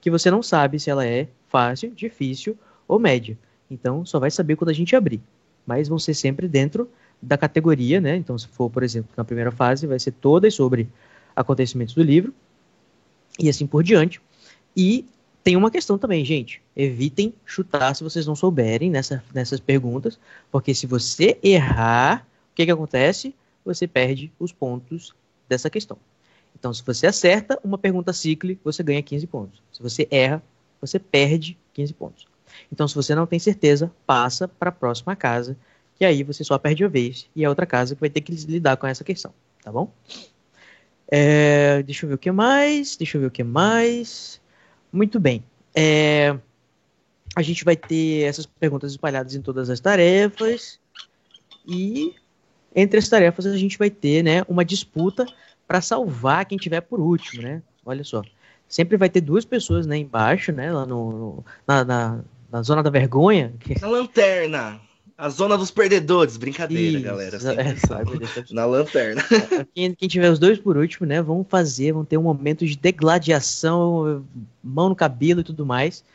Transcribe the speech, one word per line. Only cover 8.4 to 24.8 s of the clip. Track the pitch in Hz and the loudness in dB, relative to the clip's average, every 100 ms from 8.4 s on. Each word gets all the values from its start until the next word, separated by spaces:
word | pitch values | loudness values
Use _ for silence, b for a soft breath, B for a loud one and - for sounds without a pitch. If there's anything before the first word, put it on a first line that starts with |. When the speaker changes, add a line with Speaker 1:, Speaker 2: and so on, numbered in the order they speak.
| - | -10
Speaker 1:
for, | - 120 | -6 -4
por | 120 | -2
exemplo, | 127 117 110 - | -4 -4 -8 -8
na | |
primeira | 113 117 117 | -6 -4 -4
fase, | 120 123 135 151 | 0 2 2 -2
vai | 127 | -4
ser | - | -4
todas | - 135 160 208 - | -2 4 6 6 4
sobre | 131 127 110 b b b b - | 2 2 -2 b b b b -4
acontecimentos | 127 131 123 127 113 | 0 0 0 -4 -4
do | 123 | 2
livro, | 165 151 214 - _ _ _ _ _ _ _ _ _ - | 4 4 2 -4 _ _ _ _ _ _ _ _ _ -4
e | 160 | -2
assim | 139 147 | 0 0
por | 151 | 0
diante. | 170 214 165 - _ b b b _ - | 4 4 4 -2 _ b b b _ 0
E | 185 247 - _ _ _ | 2 0 -4 _ _ _
tem | - 180 | 0 2
uma | 214 | 2
questão | 349 - 202 | 0 -2 -2
também, | 233 170 131 | -2 -2 -2
gente. | 156 113 - _ - | -4 -6 -14 _ -4
Evitem | 139 120 139 - 208 226 - | -4 -2 -4 -2 -4 -6 -12
chutar | - 185 143 135 139 | -10 -6 -2 -2 -2
se | |
vocês | 160 170 151 | -6 -6 -4
não | 147 | -2
souberem | 185 160 113 113 175 | 0 2 0 0 0
nessa, | 147 131 135 - | -2 -4 -8 -8
nessas | 131 123 135 | -8 -6 -6
perguntas, | - 135 123 123 226 - b b b | 0 0 0 -4 -6 -8 b b b
porque | 135 - | -4 -2
se | 131 127 | -4 -2
você | 123 - - 180 - | -4 -4 2 2 4
errar, | 196 185 131 - 113 117 135 240 - _ _ | 4 4 4 0 2 4 2 0 -4 _ _
o | - | -2
que | 165 | 0
que | |
acontece? | 165 156 127 139 196 269 - _ _ | 0 -2 2 2 2 -6 -16 _ _
Você | - 175 175 | -10 -6 -4
perde | 131 127 135 151 - | 0 0 -2 -8 -10
os | 175 | -10
pontos | - 131 123 | -8 -8 -8